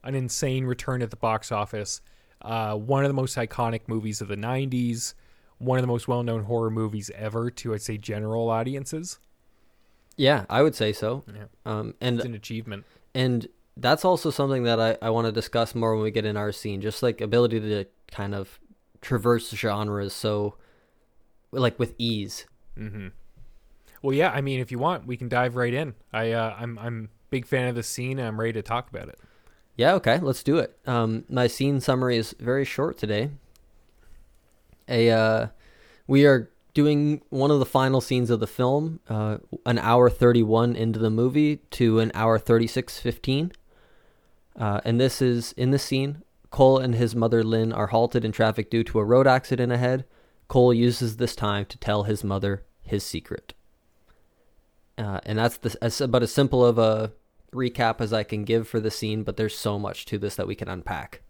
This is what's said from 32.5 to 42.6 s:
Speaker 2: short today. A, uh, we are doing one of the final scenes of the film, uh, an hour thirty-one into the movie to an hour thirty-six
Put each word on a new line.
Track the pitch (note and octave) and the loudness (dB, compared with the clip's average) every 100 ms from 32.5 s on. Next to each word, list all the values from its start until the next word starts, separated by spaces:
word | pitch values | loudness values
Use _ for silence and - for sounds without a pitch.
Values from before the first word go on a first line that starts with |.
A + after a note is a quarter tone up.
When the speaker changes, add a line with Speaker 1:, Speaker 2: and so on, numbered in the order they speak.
| C3 | -2
Speaker 2:
short | C3+ - D3+ - | -2 -2 -4 -4
today. | G#2+ G#2 C3+ C#3+ _ _ _ _ _ _ - - - _ _ _ _ - - | -4 -2 -2 -8 _ _ _ _ _ _ -20 -20 -20 _ _ _ _ -20 -4
A, | B2 A#2 | 2 4
uh, | A2+ A2 A#2 A#2 - - _ - _ - | 4 4 2 -2 -8 -20 _ -20 _ 2
we | C3+ C#3+ | 6 8
are | C3+ A2+ _ _ | 6 2 _ _
doing | - D3 D3 D3 D3+ _ | 2 4 4 2 0 _
one | C3+ C#3 | 0 4
of | D3 | 4
the | B2+ | 4
final | C3+ C3 C3+ | 2 4 2
scenes | - B2+ A#2 | 2 0 2
of | A#2 | 0
the | G#2+ | -2
film, | - B2 C#3 D#3+ D#3+ _ | 0 2 2 -2 -8 _
uh, | G#2+ G#2+ G#2+ - - - | -4 -2 -4 -8 -8 -2
an | A#2 | 0
hour | - A#2+ B2 | 4 6 6
thirty-one | - B2 A#2+ A2 A2+ A#2+ A#2 | 6 6 6 6 4 4 2
into | A2+ A2 | -2 0
the | A2 | 0
movie | A2 B2+ C#3+ D3+ D3 _ | 2 2 2 2 0 _
to | - A#2+ A2 | 2 4 4
an | A2+ G2+ | 2 0
hour | A2+ A2 | 2 2
thirty-six | - A#2 | 4 4